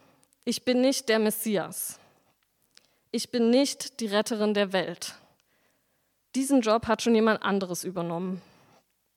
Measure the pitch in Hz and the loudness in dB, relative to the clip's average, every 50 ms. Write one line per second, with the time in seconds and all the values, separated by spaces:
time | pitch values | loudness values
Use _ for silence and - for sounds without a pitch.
0 | _ _ _ _ _ _ _ _ _ 240 233 - - 254 247 247 254 269 269 - | _ _ _ _ _ _ _ _ _ -6 -6 -2 -2 0 2 2 2 2 2 0
1 | - - 220 220 214 214 214 - - 220 208 185 - 160 185 - - - - - | 0 0 0 2 2 0 0 -2 -4 -2 -2 -2 -4 -6 -10 -10 -10 -12 -12 -16
2 | _ _ _ _ _ _ _ _ _ _ _ _ _ _ _ _ _ _ _ _ | _ _ _ _ _ _ _ _ _ _ _ _ _ _ _ _ _ _ _ _
3 | _ _ - 233 - - - 247 233 226 240 262 285 269 - - - - - - | _ _ -8 -8 -6 -4 0 2 4 4 4 4 4 2 -2 -6 -10 -12 -10 -8
4 | 226 202 202 208 214 - 240 208 214 214 208 202 202 190 190 185 156 165 175 - | -6 -2 0 0 0 0 -2 -2 0 0 2 0 0 0 0 -2 -2 -2 -6 -10
5 | - - - - _ _ _ _ _ _ _ _ _ _ _ _ _ _ _ _ | -12 -14 -14 -16 _ _ _ _ _ _ _ _ _ _ _ _ _ _ _ _
6 | _ _ _ _ _ _ - 254 269 269 285 262 220 220 214 233 - - 220 - | _ _ _ _ _ _ -4 -4 0 4 4 4 4 4 2 2 2 0 -2 0
7 | - 233 233 214 226 220 214 - - 202 196 196 196 180 175 - - 185 180 175 | 2 2 4 4 4 4 2 2 0 -2 -2 -2 -2 -4 -6 -6 -6 -6 -6 -4
8 | 170 170 170 170 190 185 190 175 - _ _ _ _ _ _ _ _ _ _ _ | -4 -4 -4 -4 -4 -6 -6 -8 -10 _ _ _ _ _ _ _ _ _ _ _
9 | _ _ _ | _ _ _